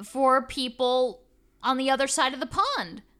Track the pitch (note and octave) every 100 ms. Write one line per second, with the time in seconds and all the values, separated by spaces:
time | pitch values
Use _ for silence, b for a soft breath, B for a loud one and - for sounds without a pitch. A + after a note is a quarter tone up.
0 | G#3 C4 C4+ C4 B3+ - B3+ - B3 B3+
1 | B3+ F#3 _ _ _ _ A#3+ C4 C4+ C4+
2 | C4+ - C4 C4 D#4 F#4+ A#4+ C#5 F3 F#3+
3 | -